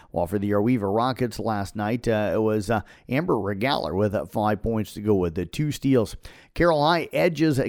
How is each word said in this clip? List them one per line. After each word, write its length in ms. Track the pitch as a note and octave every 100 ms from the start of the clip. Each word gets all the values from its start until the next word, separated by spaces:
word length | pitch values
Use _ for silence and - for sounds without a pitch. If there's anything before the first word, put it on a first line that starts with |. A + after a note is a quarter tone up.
| -
while 160 | - F2
for 120 | G2+
the 120 | G2+
Arweva 420 | G#2 A2+ B2+ G2
Rockets 460 | A2 B2+ A#2 A#2+ -
last 380 | A2 G#2 G2 G#2+
night, 320 | G#2 B2 A#2+
uh, 220 | G#2+ G2+
it 80 | F#2+
was, 280 | A2 G#2+ G2+
uh, 120 | A2 - - -
Amber 300 | C3 F3+ B2
Regaler 580 | G2 G2 C3 D3 D2+ F2+
with, 200 | G#2 G2
uh, 100 | C#2+
five 360 | A2+ G#2+ G#2
points 320 | A2+ A2 F#2+ G2
to 60 |
go 140 | G#2 G2
with 200 | F2 E2
the 100 | F2
two 260 | - D3+
steals. 460 | - C3+ B2+ G#2 - - - -
Carroll 320 | - E3+ D3+ D3+
High 240 | E3+ C3+
edges 480 | D3 F3 D3 D#3+ C3+